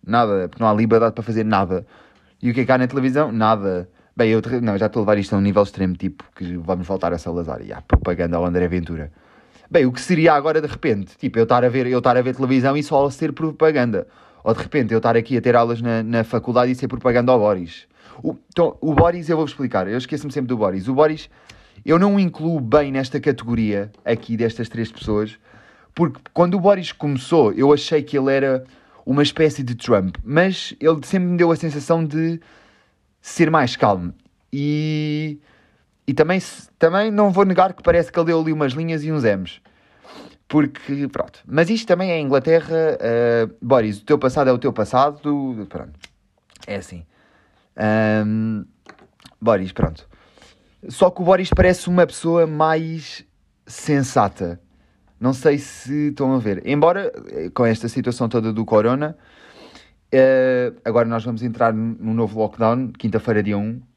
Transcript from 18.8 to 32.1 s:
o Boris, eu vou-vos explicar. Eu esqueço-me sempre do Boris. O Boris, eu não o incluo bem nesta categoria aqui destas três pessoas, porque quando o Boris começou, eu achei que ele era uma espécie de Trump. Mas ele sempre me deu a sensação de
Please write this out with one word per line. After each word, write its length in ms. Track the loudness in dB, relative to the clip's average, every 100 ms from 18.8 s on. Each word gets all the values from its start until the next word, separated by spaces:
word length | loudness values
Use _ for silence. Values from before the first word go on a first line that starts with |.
o 120 | -2
Boris, 360 | 2 2 2 -2
eu 80 | -2
vou-vos 140 | -2
explicar. 360 | -4 -4 -2 -2
Eu 100 | -6
esqueço-me 340 | -6 -8 -6
sempre 160 | -6 -4
do 100 | -2
Boris. 300 | -2 -2 -4
O 60 |
Boris, 360 | 2 2 2 -12 _ _ -20 _ -16 0
eu 140 | 2
não 160 | 4 2
o 40 |
incluo 400 | 0 -2 -4 -2
bem 320 | 2 2 2
nesta 280 | -2 -4 -2
categoria 720 | -2 -2 -2 -2 0 -2 -6 _
aqui 320 | -4 -4 -4 -2
destas 340 | -2 -4 -10
três 220 | -6 -8
pessoas, 460 | -8 -4 -4 -4 -8 _ -20 _ _ _
porque 260 | -2 -2 -2 -12
quando 220 | 0 2 4
o 40 |
Boris 320 | 2 2 0
começou, 600 | -6 -4 -4 2 4 4
eu 200 | 4 4
achei 280 | 4 2 -2
que 160 | 0 -2
ele 160 | 0
era 300 | 2 0 -2 -4 _ _ _ -2
uma 180 | 0
espécie 400 | 0 2 0 0
de 120 | -6 -6
Trump. 420 | 2 2 2 -6
Mas 500 | -2 2 2 0 -10 -2
ele 200 | 0 0
sempre 260 | 0 -2 0
me 80 | 2
deu 140 | 2
a 40 | 2
sensação 480 | -2 -6 -2 0
de 360 | 0